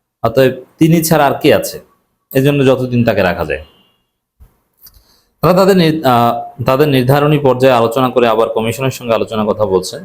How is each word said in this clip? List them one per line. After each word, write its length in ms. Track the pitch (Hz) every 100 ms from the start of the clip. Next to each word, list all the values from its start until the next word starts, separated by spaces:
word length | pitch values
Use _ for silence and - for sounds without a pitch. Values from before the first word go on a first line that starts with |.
| _ _
অতএব 300 | 113 131 131 131 - -
তিনি 260 | 160 170
ছাড়া 220 | 160 160 143
আর 80 | 170
কে 140 | 151
আছে, 260 | 101 - 76 - _ _ _ _
এজন্য 320 | 135 135 143 131
যতদিন 380 | 123 127 123
তাকে 180 | 117 101
রাখা 220 | 92 85
যায়। 200 | 82 69 76 _ _ _ _ _ _ _ - _ _ _ - _ _ _ _ _
তারা 120 | 151
তাদের 240 | 180 190 190
নির-, 280 | 160 160 131
আহ, 560 | 123 120 120 - -
তাদের 260 | 123 131 147
নির্ধারণী 500 | 131 123 143 147 151
পর্যায়ে 360 | 135 123 131
আলোচনা 360 | 123 113 135 127
করে 180 | 120 117
আবার 200 | 110 113
কমিশনের 420 | 113 110 113 135
সঙ্গে 240 | 127 120
আলোচনার 320 | 107 98 107 107
কথা 200 | 98 104
বলছে। 340 | 92 92 139